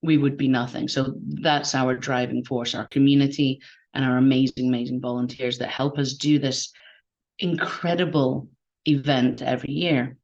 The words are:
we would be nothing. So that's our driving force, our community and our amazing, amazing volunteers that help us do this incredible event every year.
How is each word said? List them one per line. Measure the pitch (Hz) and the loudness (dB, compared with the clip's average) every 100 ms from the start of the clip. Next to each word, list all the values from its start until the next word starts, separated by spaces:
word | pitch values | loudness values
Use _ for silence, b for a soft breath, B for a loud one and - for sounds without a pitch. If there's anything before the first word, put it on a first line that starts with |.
we | 165 151 | 4 4
would | 139 139 | 4 0
be | 135 | 0
nothing. | 127 123 - - | 2 0 -4 -4
So | - 135 - - 147 | -2 -2 -4 -8 -4
that's | 165 147 139 | 0 0 0
our | 135 127 127 | 0 0 -2
driving | 131 127 123 123 | -2 -2 -2 -4
force, | 123 127 120 | -4 -4 -4
our | 117 110 | -6 -4
community | - 139 139 139 139 139 131 B B B | 4 6 6 4 2 0 0 B B B
and | 143 | -2
our | 135 127 | 0 4
amazing, | 131 131 131 123 127 | 4 4 2 0 -2
amazing | 123 120 127 | -2 -2 -6
volunteers | 123 123 123 - 123 120 | -4 -4 -4 -4 -6 -4
that | 120 | -6
help | - 139 143 | -2 -2 0
us | 135 | -4
do | 135 147 147 | -2 2 2
this | 139 127 - b b b _ _ _ _ | 2 -4 -8 b b b _ _ _ _
incredible | 180 165 - - 175 170 175 151 131 - - _ _ _ - | -4 -2 -4 -4 -2 0 0 2 2 0 -8 _ _ _ 0
event | 143 135 135 123 123 | 0 2 2 2 0
every | 131 127 - | -4 -4 -4
year. | 151 175 143 127 - | -4 0 0 -2 -8